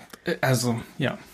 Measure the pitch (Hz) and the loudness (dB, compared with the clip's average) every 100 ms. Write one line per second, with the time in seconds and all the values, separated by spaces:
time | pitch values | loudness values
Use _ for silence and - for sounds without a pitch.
0 | - - - 165 131 127 123 117 - - | -14 -10 -6 0 2 4 2 -2 -4 -4
1 | 131 - - | -2 -2 -10